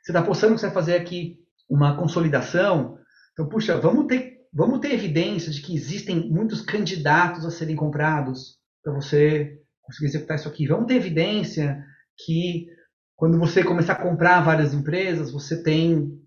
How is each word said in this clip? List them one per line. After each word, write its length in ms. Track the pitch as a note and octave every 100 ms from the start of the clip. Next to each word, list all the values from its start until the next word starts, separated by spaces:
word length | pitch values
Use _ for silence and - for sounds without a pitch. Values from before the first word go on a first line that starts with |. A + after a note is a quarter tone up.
Você 120 | -
tá 80 | E3+
apostando 340 | F3 F3 A3
que 60 | A3
você 60 | F#3+
vai 80 |
fazer 200 | F#3 E3
aqui 460 | F3 E3+ F3 E3 - _ _ _
uma 280 | C#3+ C#3+ C#3+
consolidação. 1000 | E3+ F3 D#3+ C#3 B2+ F3 G3 E3 B2 - _ _ _
Então, 160 | - D3
puxa, 280 | A3 - E3
vamos 300 | - D#4 -
ter, 320 | B3+ - - _
vamos 260 | D3 G#3 C4+
ter 140 | D4
evidência 580 | A#3 F#3+ D3+ G3 G3 D#3
de 100 | C#3+
que 140 | -
existem 560 | D#3+ C3+ G3+ - F3 -
muitos 300 | D#3+ A3 -
candidatos 840 | - G#3+ F3 F#3 C#3+ D#3 F3 E3
a 60 | D#3+
serem 240 | - D#3
comprados 840 | D3+ D3+ D3 D3+ D3+ C3 C3 - _ _ _
pra 80 | D#3
você 680 | C#3+ C#3+ D3 D3+ D3+ D3 - _ _
conseguir 240 | - - D3
executar 300 | D3+ - -
isso 120 | -
aqui. 200 | - C3+
Vamos 180 | E3 A#3
ter 80 |
evidência 920 | B3+ F#3 D#3+ F3 G#3+ E3+ - D3 C#3 - _ _ _
que 520 | - D#3+ F3+ E3+ E3+ - _ _ _ _
quando 200 | E3 E3
você 280 | E3 -
começar 300 | E3 E3+ E3
a 80 | F3+
comprar 400 | F3+ D#3 E3+ F3+
várias 300 | D3+ D#3 D3
empresas, 600 | C#3+ C3+ F3 F#3+ E3 C#3
você 280 | C#3 - E3
tem 600 | D#3+ D#3 E3 D#3+ C#3+ -